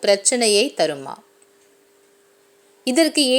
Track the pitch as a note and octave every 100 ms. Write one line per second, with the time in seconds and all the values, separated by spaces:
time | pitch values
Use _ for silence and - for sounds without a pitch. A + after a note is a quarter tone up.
0 | - G3 - B3 A3+ G#3 C4+ - D#3+ C#3+
1 | C#3 - _ _ _ _ _ _ _ _
2 | _ _ _ _ _ _ _ _ - B3+
3 | D#4+ D4+ C4+